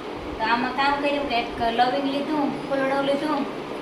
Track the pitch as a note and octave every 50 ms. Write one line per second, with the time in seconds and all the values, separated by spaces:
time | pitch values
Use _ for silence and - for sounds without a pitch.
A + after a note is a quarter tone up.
0 | - - - - - - - - A3 A3+ A#3 B3 B3+ B3 A#3 C4+ C#4 C#4+ C#4+ C#4
1 | C#4+ C#4+ C#4+ C#4+ C#4 - A#3+ A#3 - - - - A#3 A3+ A3+ A#3+ B3 B3+ C4+ C#4+
2 | C#4 C4+ C#4 C#4+ - D4+ D#4 D4 C#4 B3+ - - - - C#4 C4+ C4+ C4+ C4+ C#4
3 | C#4 C4+ C#4+ C#4+ D#4+ D4+ D4 C4+ - - - - - - - -